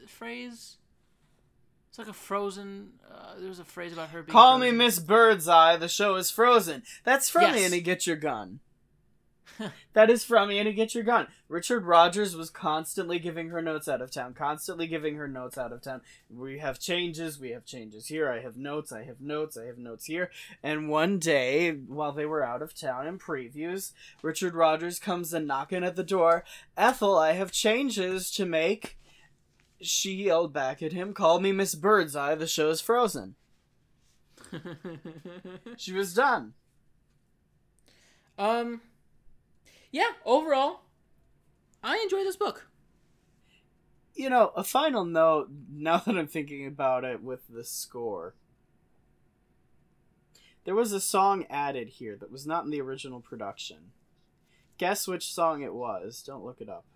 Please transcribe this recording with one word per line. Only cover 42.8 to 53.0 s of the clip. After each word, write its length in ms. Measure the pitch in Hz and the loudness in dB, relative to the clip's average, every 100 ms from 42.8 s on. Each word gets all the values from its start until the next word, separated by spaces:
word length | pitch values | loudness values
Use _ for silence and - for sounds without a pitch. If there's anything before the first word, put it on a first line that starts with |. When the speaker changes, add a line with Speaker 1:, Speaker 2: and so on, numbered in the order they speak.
| _ _ _ _ _ _ _ _ _ _ _ _ _ | _ _ _ _ _ _ _ _ _ _ _ _ _
Speaker 2:
You 160 | - 262 | -10 2
know, 220 | 247 208 - | 4 4 2
a 80 | |
final 400 | - 262 311 240 170 | 0 0 2 0 0
note, 440 | 165 160 156 135 143 127 | 4 6 4 0 -12 -16
now 260 | 147 160 170 | -6 0 2
that 200 | - 185 | 2 -2
I'm 100 | 147 | -2
thinking 380 | 165 143 139 139 | -6 -8 -10 -12
about 380 | 143 135 127 | -2 0 0
it 180 | 127 117 | -2 -8
with 200 | 127 127 - | -10 -12 -12
the 140 | 117 | -16
score. 720 | 117 - - 120 117 92 85 _ _ _ _ _ _ _ _ _ _ _ _ _ _ _ _ _ _ _ _ _ _ _ | -12 -12 -10 -8 -6 -6 -10 _ _ _ _ _ _ _ _ _ _ _ _ _ _ _ _ _ _ _ _ _ _ _
There 120 | - 202 | -4 0
was 160 | 226 | 0
a 60 | 196 | -2
song 440 | - 196 196 190 - | 0 2 4 2 -4
added 400 | 143 143 131 117 | -6 -4 -6 -10
here 260 | - 113 101 | -14 -14 -14
that 140 | 101 | -16
was 160 | 131 147 | -14 -6
not 160 | 165 151 | -6 -4
in 60 | |
the 100 | 147 | -8
original 380 | 135 131 | -8 -10